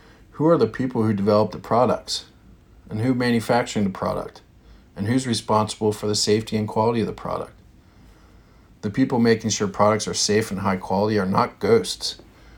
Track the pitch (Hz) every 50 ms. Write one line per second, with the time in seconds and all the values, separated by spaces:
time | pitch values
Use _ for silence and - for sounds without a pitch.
0 | - - - - - - - - 143 165 170 143 113 107 - - 127 131 - 120
1 | 110 110 107 98 98 107 104 104 107 - - 90 - - 110 120 127 104 - -
2 | - - - - - - - - - - - - _ - - - - - 107 110
3 | 117 131 127 123 123 123 120 113 110 - 123 120 120 - - 110 101 95 95 -
4 | 98 98 98 90 85 - - - - _ - - - - - - - - - -
5 | 101 110 127 131 127 123 110 98 - - 110 107 107 107 - - 110 107 104 -
6 | - 104 104 - - 107 104 113 113 - 113 107 107 101 - 110 110 117 117 117
7 | 101 92 - - - 87 85 82 - - - - - - - - - _ _ -
8 | - - - _ - - - - - - - - - - - _ - 104 - 131
9 | 131 131 135 117 117 117 113 110 - 110 98 - 107 95 95 - 104 107 110 104
10 | - 90 87 - - - 104 107 110 - 98 92 98 101 95 92 - - 95 98
11 | 104 110 110 104 92 92 101 117 120 - - - - 98 117 110 92 - - -
12 | - - - - - - - - - - -